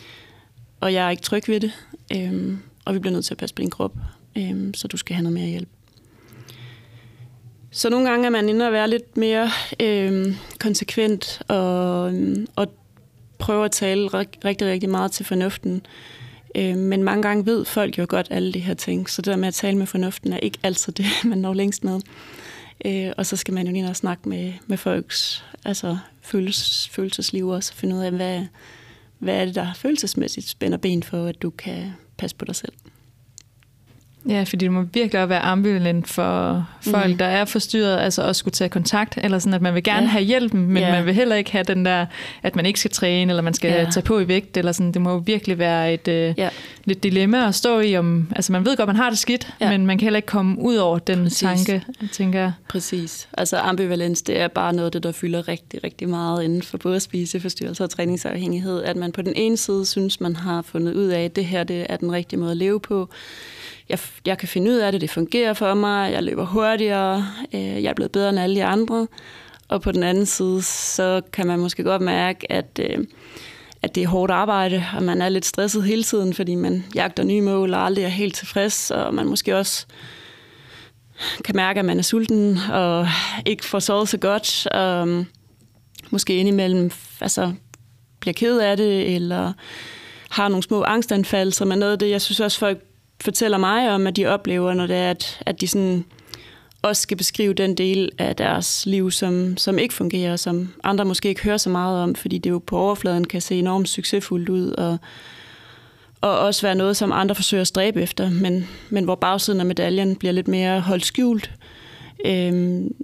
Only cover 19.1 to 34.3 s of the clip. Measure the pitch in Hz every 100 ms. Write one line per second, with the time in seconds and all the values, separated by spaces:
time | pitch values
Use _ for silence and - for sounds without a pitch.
19.1 | - 196 190 185 - 196 196 190 185 185
20.1 | - 190 180 175 - 190 185 - 165 202
21.1 | - 240 190 190 190 202 - 196 190 -
22.1 | - - - - - - - 202 196 190
23.1 | - 190 190 - 185 180 190 185 180 185
24.1 | 175 202 180 180 185 - 190 190 175 -
25.1 | - - - - - 208 196 180 180 -
26.1 | - - 196 190 - - - - - 190
27.1 | - 185 190 185 185 - - 190 185 185
28.1 | 180 185 180 190 - - - - - -
29.1 | - 190 190 185 180 175 180 269 302 196
30.1 | - - - - - 190 175 190 175 -
31.1 | 175 170 165 170 - 196 180 190 180 -
32.1 | - - - - 175 - - - _ -
33.1 | _ _ - _ _ _ _ _ - _
34.1 | - 262